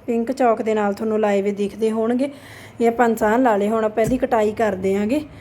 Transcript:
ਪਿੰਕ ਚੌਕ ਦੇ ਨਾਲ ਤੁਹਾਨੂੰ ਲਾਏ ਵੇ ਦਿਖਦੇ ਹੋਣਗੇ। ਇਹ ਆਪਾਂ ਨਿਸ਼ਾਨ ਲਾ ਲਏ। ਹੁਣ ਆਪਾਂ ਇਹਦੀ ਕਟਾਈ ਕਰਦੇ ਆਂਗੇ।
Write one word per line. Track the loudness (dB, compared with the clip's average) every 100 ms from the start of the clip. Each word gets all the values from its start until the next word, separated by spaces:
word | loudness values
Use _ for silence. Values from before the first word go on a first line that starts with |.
| -4
ਪਿੰਕ | -2 -2
ਚੌਕ | 0 2 2
ਦੇ | 0
ਨਾਲ | 0 0
ਤੁਹਾਨੂੰ | -2 -2 0
ਲਾਏ | 2 0
ਵੇ | 0
ਦਿਖਦੇ | -2 -4 -2 -2
ਹੋਣਗੇ। | 0 0 0 -2 -6 -18 -20 -14 -2
ਇਹ | 0
ਆਪਾਂ | 2 2
ਨਿਸ਼ਾਨ | 2 2 4
ਲਾ | 4 2
ਲਏ। | 2
ਹੁਣ | 0
ਆਪਾਂ | 0 0
ਇਹਦੀ | 0 0
ਕਟਾਈ | 0 2 2
ਕਰਦੇ | 0 -2 0 0 0
ਆਂਗੇ। | 0 -2 -4 -12